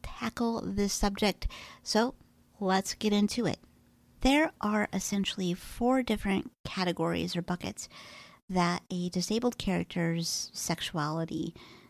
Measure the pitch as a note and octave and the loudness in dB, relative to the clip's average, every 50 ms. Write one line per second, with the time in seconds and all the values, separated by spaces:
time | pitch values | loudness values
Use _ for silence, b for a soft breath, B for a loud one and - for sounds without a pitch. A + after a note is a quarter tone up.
0 | - - - - A#3 A3+ - - A#3+ A#3 A3+ A3+ - F#3+ G3 G3+ G3+ G3+ - - | -10 -12 -10 -6 -6 -6 -2 -2 0 0 0 -2 -2 -2 0 2 2 2 2 2
1 | - G3+ G3 - G#3+ G3+ F3+ - - - B B B B B B B - - G#3+ | 2 0 2 4 2 2 2 2 -2 -4 B B B B B B B 2 4 4
2 | A#3 C4 - - - _ _ _ _ _ _ - G3+ F#3 F#3+ G3 F#3+ - - - | 4 4 0 -6 -18 _ _ _ _ _ _ -2 2 2 2 2 2 -2 -4 0
3 | - G#3+ G#3 G#3 G#3 G3+ - A#3+ A3+ D#3 - - - - - - _ _ _ _ | 2 2 4 4 4 4 2 0 0 0 -2 -4 -8 -16 -20 -20 _ _ _ _
4 | _ _ _ - - - C#4 D4 - - - - - G#3 G#3+ G#3+ G#3 - - F#3+ | _ _ _ 2 4 6 6 6 4 2 0 -2 -2 0 2 0 0 0 -2 -4
5 | - - G3+ G3+ F#3+ - - - F#3 F3+ F3 - - - - - A#3 B3 C4 C4 | -2 -2 -2 0 0 -2 -2 -2 -2 -2 -2 -4 -6 -10 -4 0 2 4 4 4
6 | B3 - G#3+ G#3 - G3 F#3+ F#3+ - - - _ - - - G3 F#3 F3+ E3+ - | 2 2 0 0 0 0 0 0 -2 -4 -10 _ -10 -6 -2 0 0 0 2 0
7 | E3 E3+ E3+ F3 E3 F3 F3+ F3 F3 - F3+ F3 - F3+ G#3 - - - B B | 0 0 0 0 -2 -2 -2 -2 -2 -2 -4 -4 -4 -6 -8 -8 -12 -16 B B
8 | B B B B B B B B B - F#3 F#3 F3 E3+ F3 E3 - - F#3 F3+ | B B B B B B B B B -2 2 2 2 2 2 0 -4 -4 -4 -2
9 | F3 F3+ - F3+ F3 - G#3 A#3 A#3+ B3 A#3 - - G3 F3+ E3+ F3 - - F3+ | -2 -2 -2 -2 0 0 0 0 0 0 -2 -2 0 0 0 0 0 -2 -2 0
10 | E3+ E3 E3 E3+ E3 - - - - - - - - - E3 - - - - E3 | 0 0 0 0 -2 -2 -4 -4 -6 -6 -8 -6 -4 -4 -4 -4 -4 -4 -4 -2
11 | D3 D3+ D#3 E3 E3 D#3+ - D#4+ - E3 - B B B B B B | -2 -2 -2 -4 -4 -4 -4 -4 -6 -6 -8 B B B B B B